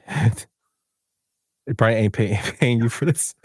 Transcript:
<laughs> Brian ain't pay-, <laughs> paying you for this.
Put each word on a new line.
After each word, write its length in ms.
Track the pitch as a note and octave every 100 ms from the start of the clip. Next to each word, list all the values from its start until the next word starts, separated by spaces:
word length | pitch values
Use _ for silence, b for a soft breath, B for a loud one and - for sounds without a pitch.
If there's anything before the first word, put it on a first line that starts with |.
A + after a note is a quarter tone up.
| -
<laughs> 300 | D3 A#2 - - _ _ _ _ _ _ _ _ _ _ _ - A2+
Brian 220 | A2+ A2+
ain't 140 | G#2+
pay-, 260 | - G#2 G#2 -
<laughs> 100 | -
paying 200 | C3 A#2
you 60 | A#2
for 160 | -
this. 300 | D#3 - - -